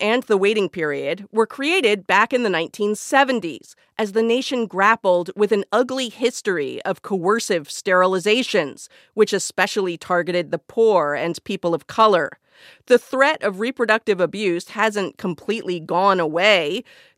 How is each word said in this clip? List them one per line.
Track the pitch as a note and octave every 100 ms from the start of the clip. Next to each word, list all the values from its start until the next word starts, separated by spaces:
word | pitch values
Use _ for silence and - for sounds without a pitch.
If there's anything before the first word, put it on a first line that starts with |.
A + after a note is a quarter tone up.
and | G#3 A#3+
the | - G3+
waiting | G3 G#3+ F#3
period | - D#3 C#3+ C#3 F3+ G3
were | G#3+ A3
created | - C#4 F#4 B3 G#3 -
back | F#3+ A3+
in | B3+
the | A#3
nineteen | E3+ E3 - G#3
seventies | G#3+ - C#4 C4+ B3 F3 C3 - _ _ -
as | G#3+
the | G3+
nation | A3+ A#3+ C4 B3+
grappled | A3 F#3 G3+ A3+ G3 F3+ E3+ -
with | G3+
an | G#3 G3
ugly | A3 B3+ C4 B3
history | - B3 - - F3 C3+ B2+
of | - F#3+
coercive | - G3 E3+ A3 - F3+ C#3+
sterilizations, | - - F#3 F#3 F#3+ F#3 A3+ B3+ G3+ C#3+ - - _ _
which | - G#3+
especially | G3 - - F3+ - F#3+ E3+
targeted | - F3+ E3 F3+ D#3+
the | E3
poor | - - A3+ F#3+ D3
and | C#3+ E3 E3+
people | - G3 F3
of | E3+ -
color. | - A3 F3+ C#3+ - _ _ - - -
The | A#3+
threat | - C4 C#4 D#4
of | G3+ F#3
reproductive | A#3 C4 A#3 A3 - F#3+
abuse | E3+ F#3+ G#3 E3+ -
hasn't | A3 A3 G#3 F#3 -
completely | G3 E3+ - A3 F#3 F3+
gone | E3 F3 G3 F#3
away. | D#3+ D#3 G3+ G3 D3 G3 - - _